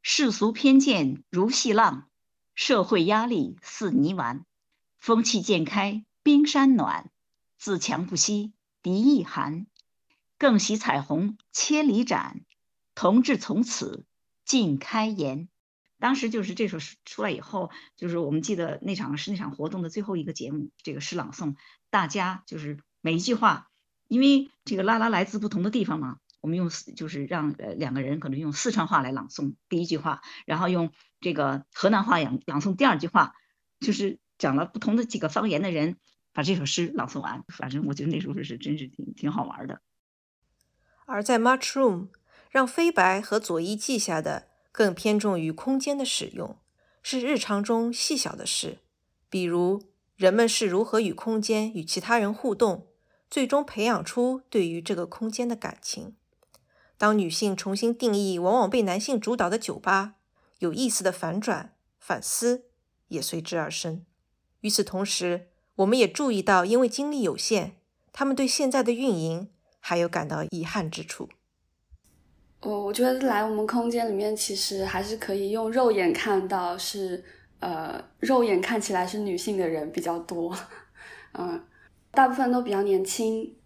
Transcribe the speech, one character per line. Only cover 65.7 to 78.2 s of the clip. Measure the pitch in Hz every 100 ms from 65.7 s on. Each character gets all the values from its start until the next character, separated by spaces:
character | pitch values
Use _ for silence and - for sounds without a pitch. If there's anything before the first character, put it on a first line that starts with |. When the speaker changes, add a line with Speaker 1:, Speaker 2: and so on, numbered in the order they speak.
| -
Speaker 2:
我 | 190
们 | 254
也 | 233
注 | - 285
意 | 208
到， | 185 190
因 | 180 240
为 | 247
精 | 240 285
力 | 294
有 | 190 -
限， | - 208 - - _ _ _
他 | -
们 | 277
对 | 269 262
现 | - 269
在 | 262
的 | 247
运 | 240 269
营 | 180 160 165 202 _ _ _
还 | - 170
有 | 170
感 | 170 156
到 | 156 156
遗 | 170
憾 | 160 214 160
之 | 165
处。 | 160 - - _ _ _ _ _ _ - _ _ _ _ _ _
Speaker 3:
我， | 202 208 202
我 |
觉 | 214
得 | 254 262
来 | 262 208
我 | 220
们 | 214 214
空 | 240 233
间 | 233 226
里 |
面， | 196 214
其 | 214 - 196
实 | - 196
还 | 190 185
是 | 202 220
可 | -
以 | 196 196
用 | 220 226
肉 | 240 247
眼 | 202 180
看 | - 220 196 190
到 | 196 175 185
是， | - 202 190 180 - - _ _
呃， | 180 160 160 - -
肉 | _